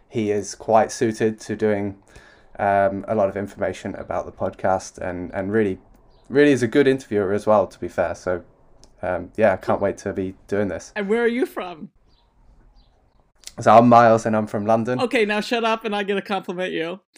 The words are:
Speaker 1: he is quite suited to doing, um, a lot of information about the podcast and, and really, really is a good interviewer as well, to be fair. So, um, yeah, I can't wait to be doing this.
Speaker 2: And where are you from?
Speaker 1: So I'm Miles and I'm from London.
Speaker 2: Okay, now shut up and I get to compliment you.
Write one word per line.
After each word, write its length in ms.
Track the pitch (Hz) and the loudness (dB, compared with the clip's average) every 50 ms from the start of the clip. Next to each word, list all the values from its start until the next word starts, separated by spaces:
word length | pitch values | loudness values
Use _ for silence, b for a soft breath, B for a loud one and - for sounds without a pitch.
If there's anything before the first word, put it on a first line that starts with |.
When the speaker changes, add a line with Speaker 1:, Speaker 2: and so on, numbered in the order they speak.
| b _ | b _
Speaker 1:
he 220 | - 123 107 104 104 | -6 -4 -2 0 -2
is 220 | 104 95 - - | -2 -4 -6 -10
quite 360 | - - - 110 113 - - | -10 -2 2 4 4 4 2
suited 500 | - - 120 110 110 - 120 110 110 - | 0 -2 -2 -2 0 0 -2 -2 -2 -4
to 160 | - - 110 | -8 -10 -6
doing, 400 | 104 110 107 104 101 101 101 98 - b b b b b b b b b b - - | -2 0 0 0 0 -2 -6 -8 -10 b b b b b b b b b b -8 -4
um, 460 | 104 101 98 98 98 98 98 98 95 - | 0 2 2 2 2 2 0 -4 -6 -4
a 60 | 110 | -2
lot 140 | 110 98 95 | 0 0 0
of 80 | 92 | -2
information 580 | 101 101 101 - - 98 90 90 - - 104 - | -4 -8 -10 -8 -6 -6 -6 -6 -8 -10 -10 -10
about 320 | - - - 85 90 - | -10 -10 -8 -6 -6 -6
the 60 | - - | -8 -8
podcast 640 | - - 95 - - - 98 92 92 - - - - | -8 -8 -8 -6 -4 -2 0 0 0 -2 -8 -14 -12
and, 340 | 87 92 90 90 90 82 - | -10 -10 -8 -8 -10 -8 -8
and 200 | 98 95 95 104 | -8 -6 -2 0
really, 260 | 113 107 98 92 - - _ _ _ _ _ _ _ _ - | 0 0 0 -2 -6 -10 _ _ _ _ _ _ _ _ -2
really 220 | 113 139 147 147 | 2 4 4 4
is 120 | 139 120 123 | 4 2 0
a 40 | |
good 200 | 113 - 147 139 131 | 2 2 2 4 4
interviewer 440 | 135 135 - - 107 104 101 92 101 | 2 0 -2 -4 -2 -2 0 0 -2
as 140 | 104 - | -2 2
well, 200 | 107 107 104 95 - | 2 4 4 2 0
to 100 | - - | -4 -10
be 100 | - 87 | -12 -8
fair. 260 | - - 90 82 87 | -4 -4 -4 -4 -4
So, 280 | - - 92 90 87 85 _ _ _ _ _ _ _ - _ _ _ - | -6 -6 -4 -4 -4 -6 _ _ _ _ _ _ _ -20 _ _ _ -6
um, 280 | 90 90 87 87 90 - | -6 -6 -6 -8 -8 -2
yeah, 180 | - 107 104 95 | 0 2 2 2
I 20 | |
can't 240 | 92 - - 104 87 | 0 -2 -2 -2 0
wait 160 | 101 98 92 - | 0 -2 -4 -4
to 140 | - 101 92 | -8 -8 -6
be 220 | 98 95 95 95 - _ - | -6 -6 -6 -8 -12 _ -6
doing 200 | 101 98 104 95 | -4 -2 -2 -2
this. 240 | 85 95 - - - | -4 -8 -12 -12 -8
Speaker 2:
And 120 | 214 208 190 | -8 -4 -2
where 140 | 214 233 240 | -2 0 0
are 60 | 233 | 0
you 180 | 233 247 302 | 0 -2 -4
from? 440 | 349 - 370 - 180 175 151 220 175 _ _ _ _ _ _ _ _ _ _ _ _ _ _ _ _ _ _ _ _ _ _ _ _ _ _ _ _ _ _ _ - - - | -4 -6 -10 -12 -12 -12 -16 -18 -20 _ _ _ _ _ _ _ _ _ _ _ _ _ _ _ _ _ _ _ _ _ _ _ _ _ _ _ _ _ _ _ -18 -14 0
Speaker 1:
So 100 | 117 117 | 4 6
I'm 180 | 107 117 120 123 | 8 8 8 8
Miles 380 | 117 117 120 113 113 113 - | 8 8 8 8 6 4 2
and 100 | 117 110 | 0 -2
I'm 120 | 110 107 107 | -2 -2 -2
from 180 | - 110 101 | -6 -4 0
London. 340 | 107 113 117 113 117 127 127 | 0 0 2 0 -2 -2 -2
Speaker 2:
Okay, 240 | 262 240 - 247 214 | -2 -2 0 0 0
now 160 | 202 208 214 | 0 -2 -4
shut 240 | 202 - 247 233 226 | -4 -4 -4 -2 -2
up 200 | 226 220 220 - | -2 -2 -2 -4
and 100 | 226 202 | -6 -6
I 80 | 208 202 | -4 -4
get 120 | 190 202 | -4 -4
to 80 | 196 190 | -6 -4
compliment 500 | - 208 190 180 - 180 180 185 180 165 | -4 -6 -6 -6 -8 -8 -6 -6 -6 -4
you. 280 | 165 160 165 180 202 _ _ b | -6 -6 -6 -8 -12 _ _ b